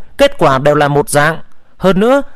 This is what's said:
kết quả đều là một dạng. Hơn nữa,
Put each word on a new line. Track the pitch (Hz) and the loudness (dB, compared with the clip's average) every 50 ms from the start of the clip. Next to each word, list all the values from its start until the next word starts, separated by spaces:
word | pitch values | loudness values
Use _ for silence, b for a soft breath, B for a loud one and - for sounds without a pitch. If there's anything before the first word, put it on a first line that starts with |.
| b b b | b b b
kết | - 277 - - | 0 0 0 2
quả | - 165 143 135 | 2 2 2 2
đều | 131 147 151 147 | 2 2 0 2
là | 151 147 | 2 0
một | 143 143 143 147 - | 0 0 0 0 0
dạng. | - 147 147 160 - 139 - - - - - - - | 0 0 0 0 -2 -4 -10 -14 -16 -20 -20 -20 -12
Hơn | - - 185 190 190 | -2 0 0 2 2
nữa, | 214 240 269 285 269 b b | 2 2 2 0 -2 b b